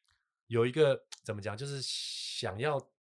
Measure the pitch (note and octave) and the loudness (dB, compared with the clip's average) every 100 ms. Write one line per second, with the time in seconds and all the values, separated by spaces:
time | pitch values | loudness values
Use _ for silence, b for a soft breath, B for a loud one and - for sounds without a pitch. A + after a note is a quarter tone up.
0 | b b b _ - A#2 B2 C#3 D3 - | b b b _ -2 2 4 6 6 4
1 | - - - G#2 G2+ G#2+ C#3+ C#3 B2+ - | -2 -12 -8 -6 -6 -6 -6 -6 -6 -6
2 | - - - - G#2+ G2 C#3+ C#3+ - _ | -8 -8 -8 -6 -4 -2 -2 -2 -4 _